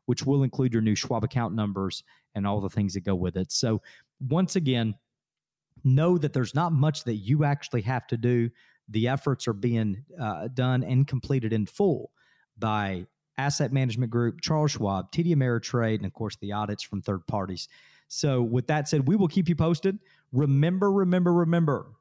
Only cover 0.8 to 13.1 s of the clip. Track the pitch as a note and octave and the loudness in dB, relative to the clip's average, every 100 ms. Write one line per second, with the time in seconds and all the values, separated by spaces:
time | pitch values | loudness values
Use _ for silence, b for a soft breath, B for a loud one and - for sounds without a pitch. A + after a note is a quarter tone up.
0.8 | A2 G2+ - A#2 - C3 A2+ A2 G#2 G2 | 2 0 0 -2 -2 -2 -2 -2 -2 -2
1.8 | F#2+ - - b b G#2 G2+ G#2 G2 - | -4 -6 -14 b b -4 -2 -2 -2 -2
2.8 | G2+ F#2+ F2+ F#2 F2+ F#2 F#2 - A#2+ A2 | -2 -2 -2 -2 -2 -4 -4 -2 0 -2
3.8 | B B B - C3 D#3+ F#3 F#3+ D3 B2 | B B B -10 -2 0 0 0 0 0
4.8 | A2+ G#2 _ _ _ _ _ _ _ _ | -2 -4 _ _ _ _ _ _ _ _
5.8 | C3 C3 E3 F3+ D3 C3+ A2+ C#3 E3+ D3+ | 2 4 4 2 2 -2 -2 0 0 2
6.8 | D3+ C#3+ A#2+ G#2+ F#2+ D3 D3 C#3+ - A#2+ | 2 0 -4 -4 0 2 2 0 -2 -4
7.8 | G#2 B2+ - A#2 A#2+ B2 A#2 b b b | -2 -4 -4 -2 2 2 0 b b b
8.8 | - G#2+ A#2+ C3+ - C3 - G#2 A#2+ A#2 | -6 0 0 0 -2 -2 -2 -2 0 0
9.8 | G#2+ G2 C#3+ F3 A2 E2+ A2 B2+ B2+ B2+ | 0 -4 -10 -8 -6 -6 -6 -2 0 0
10.8 | - B2+ C#3+ B2+ - C3+ A2 A2 G2+ - | 2 2 2 -2 -2 -2 0 -2 -2 0
11.8 | G3+ B2 - b b b b - A2 G#2+ | 0 0 -6 b b b b -8 -4 -2
12.8 | G2 F#2 F#2 | -2 -6 -10